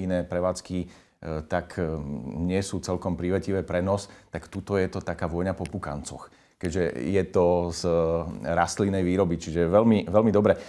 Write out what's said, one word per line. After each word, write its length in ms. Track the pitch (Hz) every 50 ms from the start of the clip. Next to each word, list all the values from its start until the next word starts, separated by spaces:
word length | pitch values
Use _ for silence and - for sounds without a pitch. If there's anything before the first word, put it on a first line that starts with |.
iné 240 | 95 92 92 90 85
prevádzky, 540 | 85 90 87 90 92 92 92 - - 92 90
e, 80 | 87 90 - - - _ _ _ - 80 80 78 78
tak, 320 | - 87 87 87 - -
e, 80 | - 87 80 80 78 73 69 73 64 57 65 - 76 85 90
nie 160 | 92 95 98
sú 160 | - - 90
celkom 320 | - - 92 87 - 95 90
prívetivé 480 | 78 82 90 95 95 90 - 98 95
pre 240 | 87 - 82 90 90
nos, 240 | 95 98 101 - - - - - _ -
tak 160 | 82 - -
tuto 320 | - 98 90 - 101 98
je 80 | 92 92
to 160 | - 101 -
taká 240 | - 85 - 95 82
vôňa 240 | 82 85 92 95 90
po 160 | - 104 -
pukancoch, 640 | - 101 - 80 71 73 69 - 64 62 - - _ _ _ _ _ _
keďže 320 | - 90 80 95 87 - -
je 320 | 62 60 78 98 98 92
to 480 | 90 - 95 87 87 90 87 87 87 82
z, 160 | - - 90
e, 640 | 85 85 82 80 82 85 82 80 - 50 50 73 85
rastlinnej 480 | 85 85 85 - - 107 101 98 95
výroby, 400 | 92 90 90 92 98 85 85 85
čiže 240 | - 82 78 87 85
veľmi, 480 | 82 90 104 113 117 110 101 - - 87
veľmi 160 | 104 113 113
dobre. 320 | 95 101 104 107 92 - -